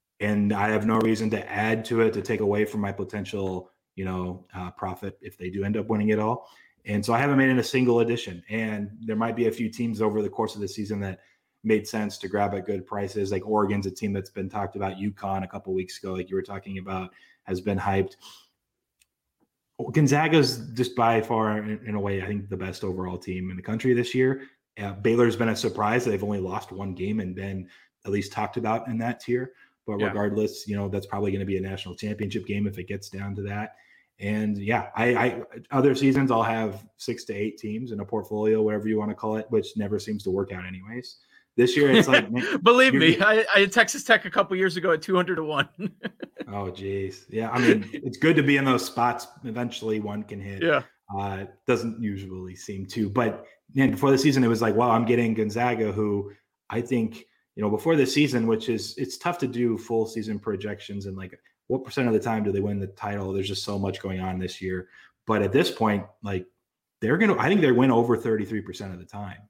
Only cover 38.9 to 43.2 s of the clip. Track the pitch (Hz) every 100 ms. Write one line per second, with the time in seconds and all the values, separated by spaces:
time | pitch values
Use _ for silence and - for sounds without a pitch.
38.9 | 107 104 104 110 110 107 110 - - 101
39.9 | 104 107 107 101 95 98 92 90 92 98
40.9 | 120 123 - _ _ _ - 123 - 143
41.9 | 220 170 285 - 220 - 302 180 247 262
42.9 | 208 165 165